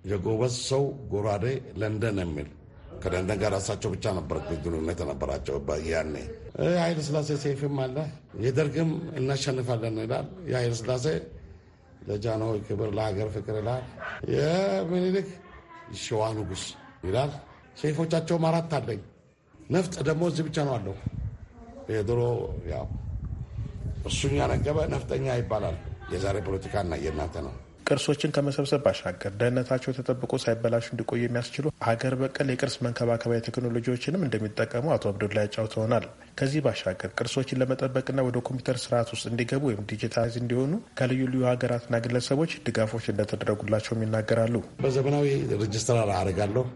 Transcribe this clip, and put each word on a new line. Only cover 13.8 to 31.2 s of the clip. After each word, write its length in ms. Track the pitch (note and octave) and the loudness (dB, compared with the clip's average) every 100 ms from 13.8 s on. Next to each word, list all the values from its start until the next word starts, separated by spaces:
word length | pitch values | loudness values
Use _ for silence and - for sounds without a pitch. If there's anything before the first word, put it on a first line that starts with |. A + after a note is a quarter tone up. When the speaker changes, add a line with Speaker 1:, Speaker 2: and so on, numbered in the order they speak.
| B2 - - - - | -6 -10 -10 -8 0
Speaker 1:
የሚኒሊክ 1000 | C3 D3 F3+ G3 F#3+ F3 F3+ F#3 F#3+ F#3+ - - - - - - G2+ | 2 4 4 2 0 2 2 4 2 -2 -10 -18 -20 -20 -18 -12 -10
"ሸዋ 260 | - A2+ A2 | -2 0 0
ንጉሥ" 300 | G#2+ F#2 F#2 - - - - | -2 -4 -6 -8 -12 -18 -8
ይላል። 300 | F#2 G#2+ C#3+ - - - - - | 0 0 0 -4 -16 -20 -20 -2
ሴፎቻቸውም 680 | D3+ D#3 E3 E3 D#3+ E3+ D#3+ | -2 0 2 0 2 2 4
አራት 260 | E3 E3 | 4 2
አለኝ። 280 | C#3+ A2 G#2 - - _ _ _ - - | -2 -2 -6 -8 -20 _ _ _ -20 0
ነፍጥ 260 | D#3 F#3 - | 2 2 0
ደግሞ 200 | D3 D#3 F3 | 0 2 2
እዚህ 180 | D3+ | 0
ብቻ 140 | D3+ D#3+ | -2 0
ነው 120 | C#3+ | 0
አለው። 220 | A#2+ G2 - - - - - - - - - - | 0 -4 -4 -6 -4 -6 -8 -16 -16 -18 -14 -2
የድሮ 340 | A2 G2+ A#2+ A#2+ A#2 F#2+ - E2+ | 0 2 2 2 0 -2 -6 -4
ያው 200 | - - - - - - - - - - - - - - | -4 -4 -6 -6 -6 -6 -6 -8 -6 -8 -6 -6 -6 -4
እሱን 280 | - C#3 C#3+ | 0 2 2
ያነገበ 440 | C3 B2+ C#3 D#3 C#3 | 2 2 2 2 2
ነፍጠኛ 360 | C#3 - C#3 C3 B2 | -2 -2 -2 0 0
ይባላል። 420 | A2+ G#2+ F#2 E2 - - - | 0 0 0 -4 -8 -10 -6
የዛሬ 300 | F2 G2 G2 | -2 0 0
ፖለቲካና 520 | F2+ F#2+ - G#2 F#2 D#2+ | -2 -4 -2 -2 0 -2
የእናንተ 400 | D2+ D2+ D2+ E2 | -2 -2 -4 -4
ነው። 140 | C#2 B1+ - - | -8 -10 -16 -6
Speaker 2:
ቅርሶችን 480 | - C#3 - D3 D#3 | 0 2 2 0 2
ከመሰብሰብ 500 | C#3+ C#3+ C#3 C#3 C#3+ | 2 2 0 2 4
ባሻገር 500 | A2 - F#2 F2+ G2 | 4 2 -4 -6 -6
ደህንነታቸው 580 | G2+ A#2+ B2+ B2 C3 - | 2 2 2 2 0 0
ተጠብቆ 380 | C3 B2+ B2 A#2+ C3+ | -2 0 0 0 0
ሳይበላሹ 480 | - A2+ A#2 A#2 - | 2 2 4 2 0
እንዲቆዩ 340 | A#2 - | -4 -2
የሚያስችሉ 460 | A#2+ | 0